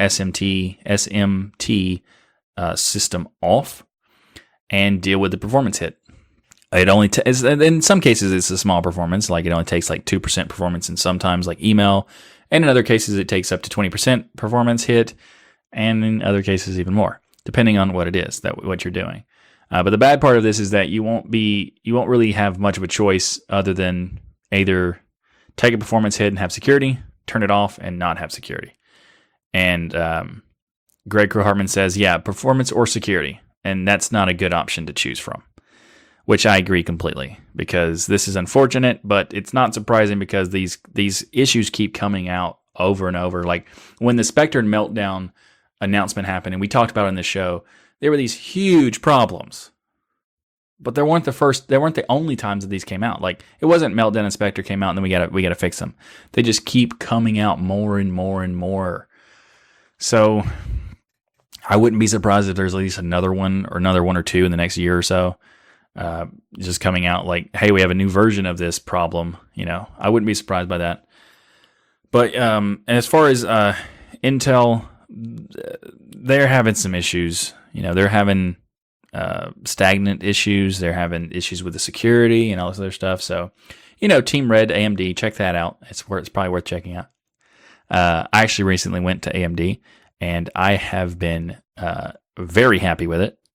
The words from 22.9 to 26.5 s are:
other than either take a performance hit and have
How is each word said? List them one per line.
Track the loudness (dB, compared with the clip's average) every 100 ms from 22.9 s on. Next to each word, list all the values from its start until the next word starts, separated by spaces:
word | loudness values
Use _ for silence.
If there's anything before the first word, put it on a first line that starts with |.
| 0 2 2 0 -6 -4
other | -2 0
than | 0 -2 -2 -6 -12 -18 _ _
either | 0 2 2 0 -4 _ _ _ _ _ 0
take | 2
a | 2
performance | 0 0 0 0
hit | 0
and | 0
have | -4